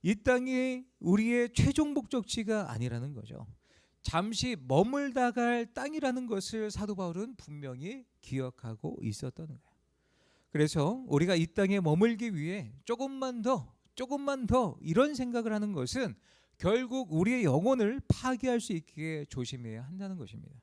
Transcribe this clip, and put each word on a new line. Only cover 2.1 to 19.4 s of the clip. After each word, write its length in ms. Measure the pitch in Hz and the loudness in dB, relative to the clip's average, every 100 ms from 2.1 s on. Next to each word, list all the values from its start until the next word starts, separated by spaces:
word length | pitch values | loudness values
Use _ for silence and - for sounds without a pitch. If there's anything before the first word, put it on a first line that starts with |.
| 254 202 - 214 214 185 | -4 -2 -4 0 -2 -2
아니라는 420 | 113 120 117 135 | -4 -4 -4 -8
거죠. 340 | 135 110 - - - _ _ _ _ | -10 -12 -14 -14 -18 _ _ _ _
잠시 520 | - 165 202 220 254 214 127 | -2 0 0 -2 -2 -4 2
머물다 640 | 135 208 277 277 254 247 | 4 4 0 -2 0 0
갈 340 | 240 240 240 233 | 2 0 0 -2
땅이라는 540 | - 277 311 285 254 254 | -6 -6 -2 -2 -2 -4
것을 420 | 202 190 220 214 | -4 -4 -6 -6
사도 240 | - 208 196 | -6 -6 -4
바울은 400 | 185 170 226 240 | -4 -4 -8 -10
분명히 680 | - 147 131 127 160 269 247 _ | -14 -12 -10 -8 -10 -10 -14 _
기억하고 800 | - 131 131 - 113 110 - - | -6 -4 -4 -8 -10 -8 -8 -6
있었던 460 | 110 107 131 - 160 | -6 -4 -8 -10 -14
거예요. 260 | 131 _ _ _ _ _ _ _ _ _ 151 | -14 _ _ _ _ _ _ _ _ _ 2
그래서 480 | 151 165 147 254 254 | 2 4 0 0 0
우리가 280 | 143 175 175 | 2 4 4
이 120 | 170 | 2
땅에 340 | - 196 202 | 2 2 4
머물기 520 | 165 156 226 226 233 | 4 6 6 4 -2
위해 380 | 180 156 202 120 135 - | -4 -4 -6 -8 -14 -6
조금만 560 | 233 269 269 262 247 | -4 -4 -4 -6 -2
더, 340 | 220 240 120 _ _ | 0 0 -2 _ _
조금만 540 | - 247 277 277 277 233 | -10 -4 -2 -2 -2 4
더 300 | 247 214 - | 4 4 -2
이런 340 | 156 165 294 | 0 4 4
생각을 380 | 277 247 240 226 | 2 -2 0 0
하는 220 | 214 208 | -2 -2
것은 420 | 180 127 254 233 107 _ _ _ _ | -2 -2 -2 -2 -4 _ _ _ _
결국 540 | 170 226 254 254 226 | 2 4 2 -4 0
우리의 320 | 160 185 247 | 2 4 4
영혼을 560 | 185 135 202 262 208 269 - | 4 4 4 4 2 0 0
파괴할 540 | - 254 254 262 240 | 0 2 0 2 0
수 100 | 226 | 0
있게 540 | 180 - - 160 156 143 | -6 -6 -8 -6 -6 -6
조심해야 560 | 135 | -6